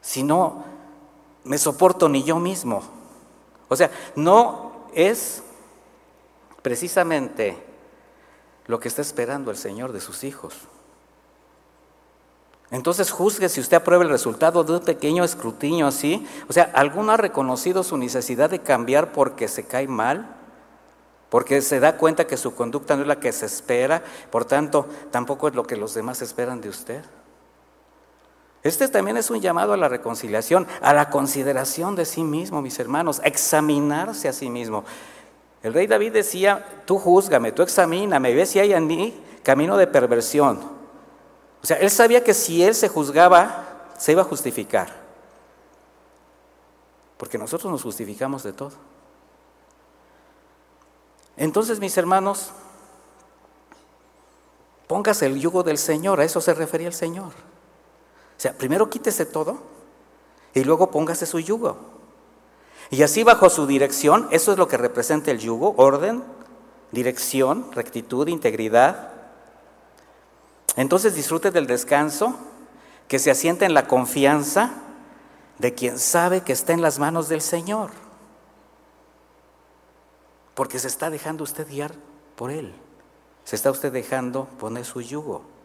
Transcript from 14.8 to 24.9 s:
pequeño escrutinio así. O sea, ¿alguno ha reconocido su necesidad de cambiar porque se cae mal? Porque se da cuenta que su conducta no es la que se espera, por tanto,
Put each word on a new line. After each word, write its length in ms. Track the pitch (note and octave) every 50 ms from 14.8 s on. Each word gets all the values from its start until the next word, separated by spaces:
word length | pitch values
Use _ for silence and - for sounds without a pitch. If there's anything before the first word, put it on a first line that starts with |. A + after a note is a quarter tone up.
pequeño 420 | F3 - D3+ - - D3 D#3+ F3+ F3+
escrutinio 640 | E3 - - - A2+ A2 - - C#3+ E3 E3+ D#3
así. 400 | C#3 C3 - - D3 E3+ G#3+ - - - - -
O 60 | - -
sea, 180 | E3+ E3+ - -
¿alguno 360 | - C#3 D3 D3 F#3 G#3+ G#3+
ha 60 | A3
reconocido 680 | A3+ G#3+ F#3 - - C3+ B2+ B2+ B2+ - F3+ F3+ F#3+ F3+
su 140 | F3+ E3+
necesidad 520 | C#3+ B2 B2 B2 C3 A#2 - B2+ A#2 D3 D#3
de 100 | F#3+ E3+
cambiar 520 | - - C#3 A#2 A#2+ A#2+ C3 C#3+ D#3+ E3
porque 360 | - - C#3 C3 - - A#2
se 180 | G#2 - - G#2
cae 220 | - - B2+ C#3
mal? 480 | C3 C3 G#2+ A2 A#2+ C#3+ F#3+ A#3 - - - - - - - - _ _ _ _ _ _ _ _ _ _ _ _ _
Porque 320 | - A#2+ - - C3+ C#3
se 180 | - - D3 C3
da 180 | B2+ D3+ D#3
cuenta 300 | - D#3+ D#3+ D#3+ D#3 E3
que 100 | - C#3
su 160 | B2+ - C3 A2+
conducta 420 | - A#2+ A#2 C3 C#3+ C#3 - D3
no 80 | C#3 C#3+
es 40 |
la 120 | C#3+ C#3+ C#3+
que 120 | - B2
se 140 | A2+ - -
espera, 580 | G#2 - - - - B2 A#2+ B2+ C3+ D#3+ E3+ E3 - - - - -
por 140 | - A#2 A#2
tanto, 420 | - C#3 C#3 D3+ D3 C#3+ D3+ C#3 -